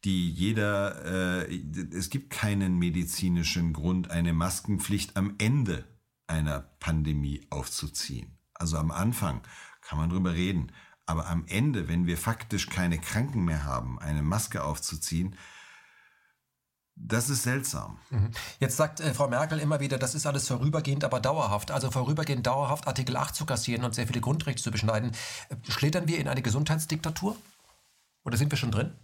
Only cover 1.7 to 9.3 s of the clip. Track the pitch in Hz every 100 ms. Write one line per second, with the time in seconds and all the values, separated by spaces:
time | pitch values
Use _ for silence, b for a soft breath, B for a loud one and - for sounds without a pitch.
1.7 | 78 82 85 92 135 139 - 107 101 95
2.7 | 90 87 85 85 - 92 87 80 87 85
3.7 | 78 78 92 90 85 85 82 87 - -
4.7 | 101 - 104 101 - 98 101 107 143 113
5.7 | 78 - - _ _ - 80 78 71 69
6.7 | _ - 80 76 76 71 71 - 71 65
7.7 | - 73 - - 64 - - _ - 85
8.7 | 78 78 73 101 117 95